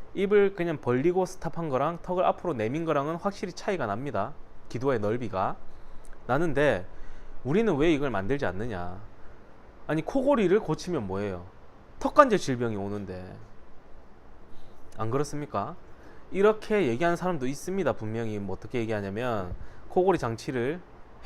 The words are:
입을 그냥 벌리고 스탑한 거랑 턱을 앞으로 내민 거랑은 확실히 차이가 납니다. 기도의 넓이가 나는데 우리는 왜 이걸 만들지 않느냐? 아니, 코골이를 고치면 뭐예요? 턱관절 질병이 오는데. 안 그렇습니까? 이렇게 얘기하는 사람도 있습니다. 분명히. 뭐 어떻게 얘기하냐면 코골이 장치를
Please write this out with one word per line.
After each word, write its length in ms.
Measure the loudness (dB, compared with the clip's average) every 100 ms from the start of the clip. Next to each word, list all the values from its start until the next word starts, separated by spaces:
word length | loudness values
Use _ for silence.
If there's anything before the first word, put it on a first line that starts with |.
| -6
입을 400 | 0 4 6 6
그냥 240 | 2 -2 -2
벌리고 460 | 2 4 4 4
스탑한 440 | 0 -2 -4 -2 0
거랑 320 | 2 2 -2
턱을 220 | -2 2
앞으로 280 | 2 2 0
내민 320 | 0 0 0
거랑은 320 | 2 2 0 -2
확실히 360 | -4 -4 -6
차이가 340 | -6 -2 0 0
납니다. 480 | -2 -2 -2 -2 -4 -10 -8 -6
기도의 300 | -2 2 2
넓이가 560 | 2 0 0 0 0 -2 -4 -6 -6 -6 -6 -6 0
나는데 600 | 2 2 4 4 4 0 -4 -4 -4 -4 -2
우리는 300 | 2 4 4 4
왜 160 | 4
이걸 180 | 4 2
만들지 340 | 0 0 0
않느냐? 560 | 0 -2 -4 -4 -4 -6 -10 -10 -10 -12 -16 -18 -18 -12 -4
아니, 160 | -2
코골이를 560 | 0 2 4 4 6 4
고치면 460 | 2 -2 -2 -4 -2
뭐예요? 400 | -2 -2 -4 -10 -16 -18 -18 -14 -4
턱관절 400 | 2 6 6 6
질병이 380 | 2 0 0 -2
오는데. 600 | -4 -6 -6 -10 -10 -14 -14 -14 -12 -12 -12 -14 -14 -18 -16 -14 -8 -6 -6 -6 -6 -2
안 120 | 0
그렇습니까? 640 | 0 0 -4 -4 -4 -4 -6 -14 -16 -16 -14 -6
이렇게 560 | 4 6 6 2 2 4
얘기하는 300 | 4 2 2
사람도 300 | 0 0 -2
있습니다. 460 | -4 -4 0 0
분명히. 440 | 0 -2 -2 -2 -2
뭐 180 | -4 -6
어떻게 220 | -4 -2
얘기하냐면 760 | 0 0 -2 -2 -2 -2 -2 -6 -8 -10 -2
코골이 300 | 2 4 4
장치를 600 | 2 -2 -4 -2 0 -2 -8 -18 -18 -12